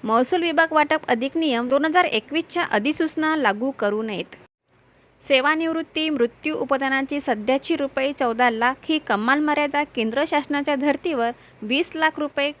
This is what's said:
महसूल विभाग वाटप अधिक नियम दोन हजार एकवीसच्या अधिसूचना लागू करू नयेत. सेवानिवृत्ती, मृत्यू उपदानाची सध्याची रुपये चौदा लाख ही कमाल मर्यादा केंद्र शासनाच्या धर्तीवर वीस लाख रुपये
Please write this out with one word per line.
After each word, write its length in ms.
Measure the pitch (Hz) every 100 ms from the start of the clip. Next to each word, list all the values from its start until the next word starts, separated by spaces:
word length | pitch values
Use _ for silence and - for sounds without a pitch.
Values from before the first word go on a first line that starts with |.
महसूल 400 | 220 226 254 359
विभाग 240 | 339 311 330
वाटप 340 | 311 294 311 -
अधिक 300 | 240 269 320
नियम 300 | 311 233 247
दोन 180 | 269 311
हजार 200 | 349 349
एकवीसच्या 580 | 220 - 302 330 349
अधिसूचना 720 | 339 208 233 302 320 - 311 311
लागू 360 | 240 202 262
करू 300 | 269 202 208
नयेत. 340 | 220 190 - - - _ _ _ _ _ _ _
सेवानिवृत्ती, 880 | - 269 277 320 330 320 320 320 311
मृत्यू 460 | 285 233 - 302 302
उपदानाची 680 | 269 269 269 269 269 285
सध्याची 540 | 277 214 208 269 - 320
रुपये 380 | 277 - 269
चौदा 360 | 277 254 226 247
लाख 240 | 220 240 262
ही 160 | - 311
कमाल 400 | - 202 226 285
मर्यादा 440 | 302 294 294 285
केंद्र 400 | 294 - 220 240 311
शासनाच्या 480 | 302 277 285 285 285
धर्तीवर 560 | 294 277 359 277 233 240 - -
वीस 300 | 214 269 339 320
लाख 240 | 320 302
रुपये 320 | 294 285 285 285